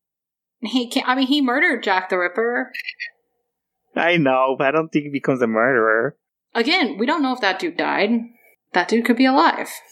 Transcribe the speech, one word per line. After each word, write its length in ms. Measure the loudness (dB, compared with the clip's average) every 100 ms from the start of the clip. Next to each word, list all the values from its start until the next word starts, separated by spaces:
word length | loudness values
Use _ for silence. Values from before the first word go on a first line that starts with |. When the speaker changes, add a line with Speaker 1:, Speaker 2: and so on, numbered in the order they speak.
| _ _ _ _ _ -12
Speaker 1:
he 260 | -4 -4 -2
can't. 180 | -4 -2
I 80 |
mean, 120 | 0 2
he 160 | 2
murdered 400 | 2 2 0 0
Jack 260 | 0 0 0
the 80 | -2
Ripper. 560 | -2 -2 -2 -4 -6 -10 -12 -12 -12 _ _ _ _ _ _ _ _
Speaker 2:
I 220 | -2 0 2
know, 400 | 2 2 2 2
but 100 | 0
I 20 |
don't 180 | 0 0
think 140 | -4
he 60 | -4
becomes 320 | -4 -2 0
a 40 | 0
murderer. 680 | 2 2 2 2 2 0 -6 _ _ _
Speaker 1:
Again, 420 | -2 0 0 0 -2
we 80 |
don't 180 | -2 0
know 120 | -2
if 80 | -2
that 160 | -2 -2
dude 180 | -4 -4
died. 320 | -2 0 0 0 -4 _ _ _ _
That 160 | -2 0
dude 160 | 0
could 140 | 2 2
be 80 | 4
alive. 420 | 4 2 0 -6 -12 -20